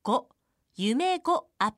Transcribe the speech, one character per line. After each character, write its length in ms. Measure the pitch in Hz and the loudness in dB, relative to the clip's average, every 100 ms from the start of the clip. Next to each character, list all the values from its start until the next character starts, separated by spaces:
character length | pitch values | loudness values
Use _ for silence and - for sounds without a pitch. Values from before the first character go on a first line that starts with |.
五、 260 | - 240 - _ _ _ _ - | -2 0 -2 _ _ _ _ -4
夢 440 | 202 240 370 359 | 0 0 0 0
五 280 | - 349 - - | 0 -2 -2 -4
ア 120 | |
ッ 40 | 208 | -4